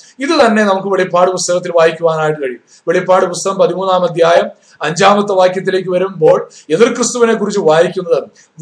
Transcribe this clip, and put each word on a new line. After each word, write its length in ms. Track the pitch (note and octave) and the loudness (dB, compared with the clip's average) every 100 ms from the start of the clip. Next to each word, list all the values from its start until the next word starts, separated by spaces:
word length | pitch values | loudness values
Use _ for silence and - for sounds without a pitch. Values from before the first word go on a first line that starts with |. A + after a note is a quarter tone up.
| _ - | _ -8
ഇത് 280 | C#4 D#4+ A#3 | -2 2 2
തന്നെ 180 | G#3+ | 2
നമുക്ക് 240 | G#3 F#3+ G3 | 0 0 -2
വെളിപ്പാട് 420 | F#3 F#3 F3 F#3 | -2 0 0 -2
പുസ്തകത്തിൽ 420 | F#3 - F3+ F3+ E3+ | -4 -4 -4 -2 2
വായിക്കുവാനായിട്ട് 640 | E3 E3 E3 D#3+ D#3 D3+ | 2 2 -2 -2 -2 -4
കഴിയും. 200 | C3+ A#2+ _ _ - | -6 -10 _ _ -4
വെളിപ്പാട് 380 | F3 F3 F#3 F3+ | -2 2 2 0
പുസ്തകം 320 | E3+ G3 F#3+ | -4 -4 0
പതിമൂന്നാം 460 | E3+ F3 F#3+ F#3 | 0 0 -2 0
അധ്യായം 460 | F3 D#3+ E3 F3 G#3 - _ - | 0 2 2 2 0 -6 _ -10
അഞ്ചാമത്തെ 500 | D3+ F3 G3 G#3 G3+ | -6 0 2 2 2
വാക്യത്തിലേക്ക് 560 | F#3+ F#3 F#3 F#3+ F#3 F#3 | 2 2 0 -2 -4 -2
വരുമ്പോൾ 600 | F3+ F#3+ F3 D#3 - - - - | -2 -2 2 2 2 0 -14 -4
എതിർ 240 | D#3+ B3 | 2 2
ക്രിസ്തുവിനെ 400 | - A3+ B3 A#3 | 0 -4 0 0
കുറിച്ച് 260 | G#3+ G3+ G3+ | 0 -2 -2
വായിക്കുന്നത്, 640 | D#3 D#3+ F3 F3+ E3+ D3+ - _ _ - | 2 2 2 -2 -2 -2 -2 _ _ -2